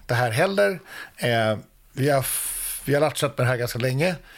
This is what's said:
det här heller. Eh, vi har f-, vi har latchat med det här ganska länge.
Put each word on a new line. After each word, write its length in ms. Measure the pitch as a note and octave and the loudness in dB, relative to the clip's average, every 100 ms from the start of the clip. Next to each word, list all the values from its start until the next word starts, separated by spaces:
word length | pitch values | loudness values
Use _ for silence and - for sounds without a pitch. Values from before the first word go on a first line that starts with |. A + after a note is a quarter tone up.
| - | -4
det 80 | |
här 160 | A#2+ B2 | 0 2
heller. 500 | A2 F#3 G3 G3+ F#3 - - - - | 2 2 2 2 0 -10 -18 -16 -4
Eh, 420 | B2+ A#2 A2 G#2+ - _ _ | 0 2 2 0 -6 _ _
vi 180 | - C#3 | -2 2
har 100 | C#3 | 2
f-, 640 | B2+ - - - - - | 0 -4 -6 -8 -8 -8
vi 100 | - | 0
har 60 | C#3+ | 2
latchat 380 | D3+ - C#3+ - | 2 0 -4 0
med 80 | B2 | 0
det 40 | |
här 60 | B2+ | 0
ganska 220 | A#2+ B2 | -2 -2
länge. 360 | B2+ C3 F3 D#3+ - | -2 0 0 -2 -10